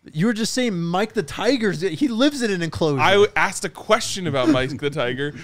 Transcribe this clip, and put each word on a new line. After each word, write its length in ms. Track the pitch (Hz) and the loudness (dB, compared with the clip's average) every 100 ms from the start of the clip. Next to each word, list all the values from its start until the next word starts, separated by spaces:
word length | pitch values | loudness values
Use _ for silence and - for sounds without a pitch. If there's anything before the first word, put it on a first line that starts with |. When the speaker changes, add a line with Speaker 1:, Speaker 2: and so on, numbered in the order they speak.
| - | -10
Speaker 1:
You 140 | 156 214 | -2 0
were 80 | |
just 180 | 220 226 | 0 -2
saying 260 | - 247 180 | -2 -2 -2
Mike 360 | 170 180 220 | -2 -2 -2
the 80 | 226 | -4
Tiger's, 580 | 156 - 214 269 220 151 | -6 -2 0 2 0 0
he 280 | 185 156 285 | -4 0 -2
lives 340 | 220 285 294 | 2 2 2
in 80 | 233 | -2
an 100 | 185 | -2
enclosure. 380 | 165 - 160 139 | -2 0 0 4
Speaker 2:
I 120 | 160 | 4
w-, 180 | 202 208 | 6 4
asked 300 | 151 180 - | 4 0 -2
a 40 | 185 | -8
question 560 | - - 226 - 202 175 | -10 0 0 0 -6 -2
about 240 | 139 127 | 0 2
Mike 280 | 277 131 143 | 2 0 -4
the 120 | 143 | -4
Tiger. 420 | 143 123 127 147 147 | -2 -4 -4 -6 -8